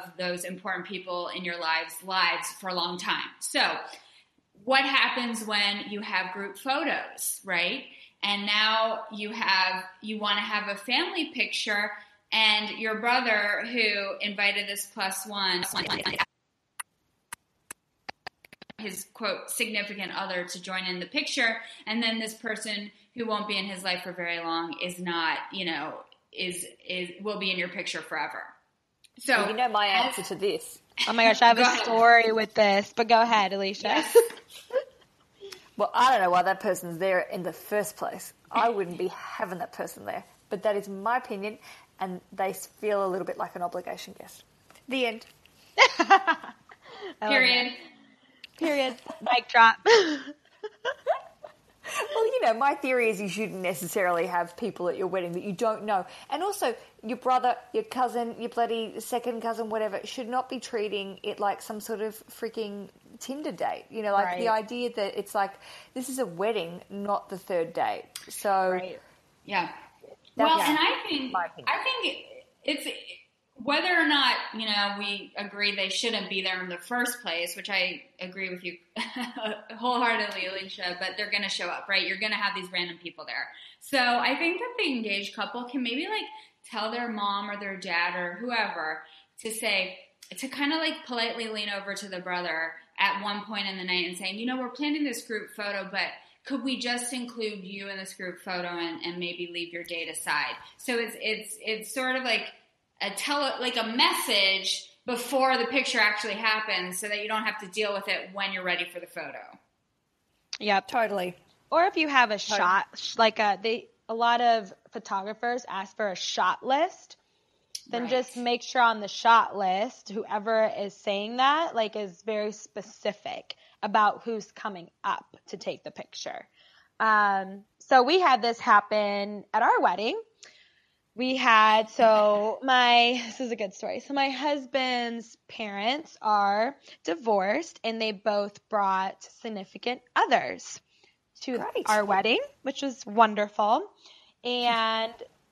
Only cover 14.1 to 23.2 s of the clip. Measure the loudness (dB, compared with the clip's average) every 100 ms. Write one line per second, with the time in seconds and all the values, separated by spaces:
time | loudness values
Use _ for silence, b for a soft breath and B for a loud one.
14.1 | -6 -6 0 0 0 -4 -8 -10 -4 -4
15.1 | -4 -8 -2 0 0 -2 -4 -4 -4 -4
16.1 | -4 -4 _ _ _ _ _ -18 _ _
17.1 | _ _ -20 _ _ _ -20 _ _ -20
18.1 | -18 -18 _ _ -20 -20 -12 -10 -10 -12
19.1 | -6 -4 -4 -6 -4 -2 -2 -4 -8 -6
20.1 | -6 -4 -4 -6 -8 -6 -6 -4 -6 -4
21.1 | -4 -2 0 0 0 B B -4 -2 0
22.1 | -2 -6 -8 -8 -6 -4 -6 -8 b b
23.1 | -8